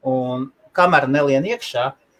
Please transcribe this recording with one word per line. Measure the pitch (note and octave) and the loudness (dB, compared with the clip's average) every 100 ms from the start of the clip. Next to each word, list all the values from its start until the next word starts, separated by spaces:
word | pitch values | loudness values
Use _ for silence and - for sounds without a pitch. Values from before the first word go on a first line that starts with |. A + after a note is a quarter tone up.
un | C3 C3 B2+ B2+ C3+ _ - | -4 -2 -2 -6 -8 _ -8
kamera | - F3+ C#3+ | 2 4 4
nelien | C3 C#3+ C#3+ C3+ | 2 2 2 0
iekšā, | F3+ A#3 - A#2+ C3 - _ _ | 0 -6 -6 -4 -4 -6 _ _